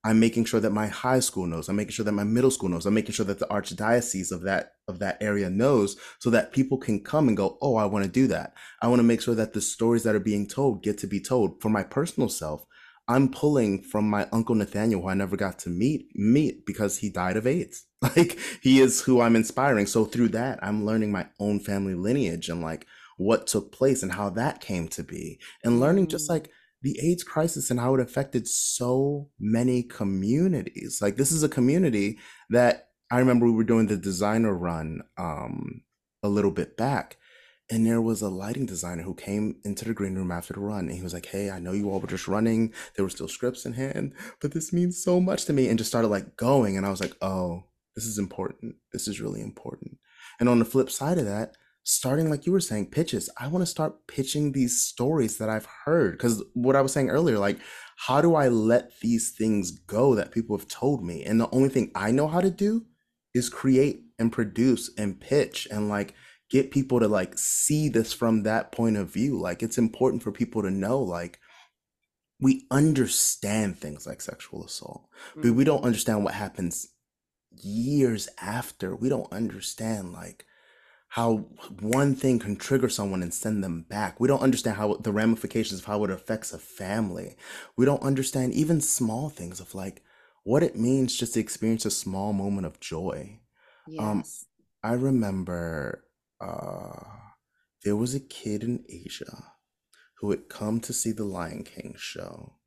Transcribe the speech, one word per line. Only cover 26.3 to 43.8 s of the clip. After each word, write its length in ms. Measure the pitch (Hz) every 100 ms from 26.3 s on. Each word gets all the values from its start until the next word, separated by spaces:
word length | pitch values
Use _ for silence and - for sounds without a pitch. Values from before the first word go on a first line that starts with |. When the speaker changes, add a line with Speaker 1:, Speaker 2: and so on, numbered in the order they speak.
| 165 - _ _ _
Speaker 1:
the 180 | 139 -
aids 220 | 151 175
crisis 480 | - 160 165 156 127
and 80 | 123
how 140 | 123 131
it 60 |
affected 440 | 123 - 135 123 -
so 840 | - - - 123 127 143 143 147 _
many 440 | 104 113 127 123
communities. 1160 | 120 - 98 95 101 139 185 151 - - - -
Like, 140 | 101 101
this 160 | 135
is 100 | 160
a 40 | 151
community 680 | - 123 165 175 107 101 113 - - _
that 400 | 117 120 - - _ _
I 100 | 120
remember 260 | 127 123 117
we 80 |
were 100 | 110
doing 240 | 113 113 107
the 80 | 104
designer 580 | 98 92 104 110 113
run, 480 | 92 87 82 78 78 - -
um, 680 | 85 71 - - - 120 _ _ _ _
a 60 | 104
little 240 | 101 101
bit 240 | 85 - -
back, 400 | 123 123 - - _ - - _ -
and 160 | 113 113
there 140 | 117
was 200 | 113 107
a 60 | 107
lighting 380 | 92 101 123 127
designer 380 | 90 87 85
who 120 | 87 82
came 460 | - 104 107 -
into 220 | 104 98 107
the 80 |
green 220 | 110 98 95
room 140 | 90
after 220 | 87 -
the 60 | 98
run, 300 | 101 104 85
and 80 | 90
he 40 |
was 120 | 87
like, 140 | 85 -
"Hey, 220 | 98 101
I 100 | 92
know 120 | 87
you 180 | 98 104
all 120 | 95
were 60 | -
just 200 | 92 -
running. 460 | 101 113 113 113 - - -
There 80 | 95
were 40 |
still 200 | - -
scripts 360 | - 123 - 127
in 80 |
hand, 400 | 120